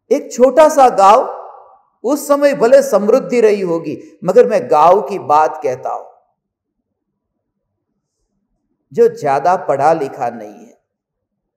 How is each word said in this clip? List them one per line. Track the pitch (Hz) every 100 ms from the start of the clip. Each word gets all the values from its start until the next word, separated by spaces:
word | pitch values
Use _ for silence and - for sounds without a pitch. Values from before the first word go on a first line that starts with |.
| _ 285
एक | -
छोटा | - 254 262 311
सा | 302 254
गांव, | 196 196 226 - - - - - _ _ _
उस | 226 285 -
समय | 285 285
भले | 247 226 277
समृद्धि | 269 196 208 254 - 240
रही | 220 208
होगी, | 180 165 156 127 - _
मगर | 175 226 220
मैं | 208 123
गांव | 151 165 196
की | 208 190
बात | 135 147 160 -
कहता | 139 127 117
हूं। | 113 - _ _ _ _ _ _ _ _ _ _ _ _ _ _ _ _ _ _ _ _ _ _ _ _ _ _ _ _
जो | 156 233
ज्यादा | 233 147 139 165 185
पढ़ा | - 139 147
लिखा | 165 135 - 123
नहीं | 113 107
है, | 107 110 _ _ _ _ _ _ _ _